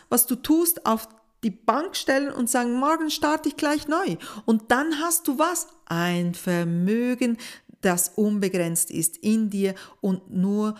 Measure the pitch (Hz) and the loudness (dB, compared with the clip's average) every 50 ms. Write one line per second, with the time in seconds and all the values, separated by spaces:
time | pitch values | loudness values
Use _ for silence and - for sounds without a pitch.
0 | - _ 240 233 - - 254 240 - - 302 330 349 330 - - - 220 220 220 | -6 _ 0 0 2 0 -2 -4 2 2 4 4 4 2 0 0 0 0 0 0
1 | - - - - _ _ _ _ - 220 180 - - - 226 269 330 392 - - | -2 -8 -18 -20 _ _ _ _ -4 -4 -4 0 0 0 2 2 -2 -4 -6 -4
2 | - - 269 269 285 277 - - 247 226 - 247 240 240 240 254 269 294 320 320 | 0 0 2 2 0 -2 -2 -2 -2 0 0 0 0 0 0 0 2 0 0 0
3 | 320 302 302 - - 294 302 311 302 302 277 - 311 294 302 294 - 294 302 349 | 0 -2 -2 -2 0 0 0 0 -2 -4 -4 -2 -2 0 0 -2 -2 -2 -2 0
4 | 392 320 170 - - - - 214 - - 226 214 220 - 247 254 294 330 311 285 | 0 -2 -4 -6 -8 -12 -14 -6 0 2 2 2 4 2 2 2 2 0 0 -2
5 | 320 349 330 - - - 269 269 302 349 349 339 - - - _ _ - 170 170 | -2 -2 -2 -2 -2 -2 0 2 0 0 0 -4 -6 -8 -14 _ _ -4 -2 0
6 | 170 175 175 175 175 175 175 - - 180 175 175 175 165 170 170 180 190 220 233 | 0 0 0 0 0 -2 -2 -4 -2 -2 0 0 0 0 0 2 2 2 2 2
7 | 240 247 247 240 254 240 233 226 - - - - _ - - _ - 190 175 180 | 2 0 0 0 0 0 0 -2 -6 -12 -18 -18 _ -20 -18 _ 0 2 2 2
8 | - - - - 208 214 208 208 202 185 190 180 170 170 170 170 - - - 160 | 0 -2 0 0 0 2 2 0 0 0 0 0 0 0 0 -2 -2 -2 -2 -2
9 | 165 - - - - 214 220 220 220 208 196 196 196 190 190 - - - - _ | -2 -2 -4 -2 0 0 2 2 0 0 0 0 -2 -2 -2 -6 -12 -20 -14 _
10 | - 196 185 185 - - - 185 185 196 202 208 214 214 214 - | -2 -2 -2 -2 -4 -4 -2 0 0 2 2 0 0 -2 -2 -6